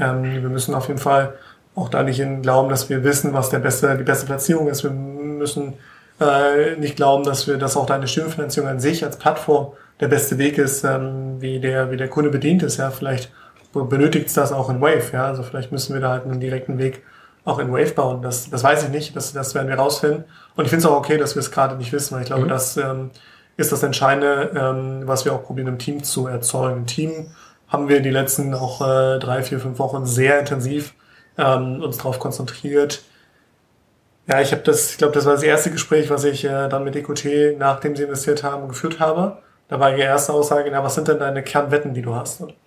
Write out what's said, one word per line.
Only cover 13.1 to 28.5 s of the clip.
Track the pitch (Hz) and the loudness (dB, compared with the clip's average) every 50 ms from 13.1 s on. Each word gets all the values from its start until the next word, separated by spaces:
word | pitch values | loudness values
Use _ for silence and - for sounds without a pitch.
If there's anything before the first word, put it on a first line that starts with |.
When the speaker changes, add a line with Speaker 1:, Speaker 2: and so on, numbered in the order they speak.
| 131 123 117 - - - - - _ _ _ _ - | -4 -4 -6 -10 -16 -20 -20 -20 _ _ _ _ -4
Speaker 1:
benötigt's | 143 131 120 135 135 143 160 160 156 - - - | -4 -2 0 4 4 4 4 4 2 0 0 0
das | 151 120 110 139 | 0 0 2 0
auch | 131 127 - | -2 -2 -2
in | 127 123 | 0 2
Wave, | 139 - 160 - - - - | 4 4 4 2 0 -2 -2
ja. | 127 131 | -2 -2
Also | 139 135 127 120 | -2 -2 -6 -8
vielleicht | 120 - 131 120 - | -8 -8 -8 -8 -6
müssen | 143 135 - - 139 | -6 -6 -4 -4 -4
wir | 135 | -2
da | 135 127 | -2 -2
halt | 127 127 127 | -2 -2 -4
einen | 131 131 127 | -6 -6 -4
direkten | 127 131 131 127 127 - 135 127 | -4 -4 -4 -4 -4 -4 -4 -2
Weg | 131 131 131 - - - - - - - _ _ _ | -2 -2 -4 -6 -14 -20 -20 -20 -20 -20 _ _ _
auch | - 147 139 | -4 -2 -2
in | 139 127 123 | -2 0 2
Wave | 143 151 175 160 | 2 2 2 2
bauen. | - 139 127 127 127 123 | 0 0 0 -2 -4 -6
Das, | 127 120 - - - | -6 -6 -6 -8 -6
das | - 123 120 | -4 2 4
weiß | 139 147 151 147 | 4 4 4 2
ich | 135 | 0
nicht, | 135 151 151 - - | -2 -4 -6 -6 -8
das, | 143 - - - | -8 -10 -8 -6
das | 143 131 - - | -6 -6 -4 -2
werden | 147 131 131 | -2 -2 0
wir | 135 | 0
rausfinden. | 131 135 147 147 - - 151 151 151 - - - - - - _ | 2 2 2 2 2 2 2 0 0 -4 -10 -18 -20 -20 -8 _
Und | - 156 | -2 0
ich | 127 | 2
find's | 147 165 165 | 2 4 6
auch | 165 147 | 6 4
okay, | 147 139 - 156 | 4 4 2 2
dass | 151 143 - - | 2 2 0 -2
wir | 143 | -4
es | 127 - | -4 -2
gerade | - 147 135 131 131 | 0 0 0 2 0
nicht | 131 123 - - | -4 -6 -4 -4
wissen, | 143 143 - 139 | -4 -4 -4 -6
weil | 127 120 | -6 -4
ich | |
glaube, | - 139 131 131 | -2 0 0 0
Speaker 2:
Mhm. | 170 | 0
Speaker 1:
das, | 135 131 123 - - | 0 0 -2 -2 -2
ähm, | 156 139 131 131 131 131 131 - - - - - - _ _ _ | -2 -4 -4 -4 -6 -8 -10 -12 -18 -20 -20 -20 -20 _ _ _
ist | - 151 - - | -4 -2 0 0
das | - - | 0 0
Entscheidende, | 135 131 - 139 135 139 143 143 143 143 139 139 - - | 0 0 2 4 4 4 4 4 2 2 2 0 -2 -2
ähm, | 143 135 131 131 131 131 131 131 135 135 | 0 0 0 0 -2 -4 -6 -8 -8 -4
was | 127 135 131 - | -2 -2 0 0
wir | 139 135 | -2 -2
auch | 127 - | -2 -6
probieren, | - 131 131 131 | -8 -8 -6 -4
im | 127 123 120 | -4 -6 -6
Team | - - 143 147 143 | -6 -6 -6 -6 -6
zu | - - 135 127 | -4 -4 -4 -4
erzeugen. | 127 127 120 120 - - 131 131 127 127 123 | -4 -4 -4 -4 -4 -2 0 -2 -2 -2 -4
Im | 120 | -6
Team | 117 - - 156 160 160 160 156 156 - - - - _ _ _ | -6 -4 -4 -4 -4 -4 -8 -10 -14 -18 -20 -20 -20 _ _ _
haben | _ - 143 143 139 | _ -2 -2 4 4
wir | 143 143 | 4 4
die | 135 135 | 6 4
letzten | 131 135 135 135 - - 139 139 | 2 2 0 0 -2 -2 -2 -2